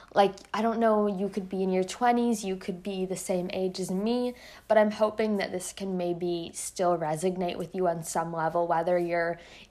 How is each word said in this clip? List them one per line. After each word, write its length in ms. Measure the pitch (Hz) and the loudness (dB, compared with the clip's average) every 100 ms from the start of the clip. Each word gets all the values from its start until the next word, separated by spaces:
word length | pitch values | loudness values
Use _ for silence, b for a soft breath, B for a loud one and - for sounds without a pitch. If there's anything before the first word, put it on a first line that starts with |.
| B | B
Like, 200 | - 196 190 - | 4 4 2 -6
I 80 | 202 | -2
don't 180 | 226 226 | 0 2
know, 260 | 226 214 208 | 4 4 2
you 220 | 190 196 | 0 -2
could 200 | 196 185 | -4 -4
be 120 | 190 | -2
in 100 | 190 | 2
your 120 | 185 | 2
twenties, 600 | 185 - 240 240 240 220 | 0 0 2 4 2 0
you 120 | 196 190 | -2 -6
could 260 | - 180 | -6 -8
be 240 | 202 190 185 | -6 -4 -4
the 100 | 185 | -4
same 340 | - 185 180 | -2 -2 -2
age 260 | - 190 185 | -2 -4 -4
as 120 | 185 | -4
me, 420 | 190 214 247 247 247 B B B | -2 0 0 -2 -6 B B B
but 100 | 220 | 4
I'm 140 | 214 | 4
hoping 460 | 214 214 214 220 202 | 2 0 2 0 0
that 140 | - | -2
this 200 | 185 - | -4 -8
can 260 | - 196 185 | -8 -4 -2
maybe 540 | 175 175 175 175 165 | -2 -2 -2 -4 -6
still 440 | - - - 175 175 | -10 -10 -2 0 2
resonate 600 | 156 156 185 185 180 - | 0 0 0 0 -2 -4
with 180 | 170 190 | -6 0
you 120 | 180 | 0
on 160 | 170 | 0
some 300 | 160 175 165 | -2 -2 -2
level, 320 | 165 160 170 170 | -2 0 2 2
whether 300 | 165 170 180 | 2 2 2
you're 420 | 170 170 170 170 B B B | 2 0 0 -2 B B B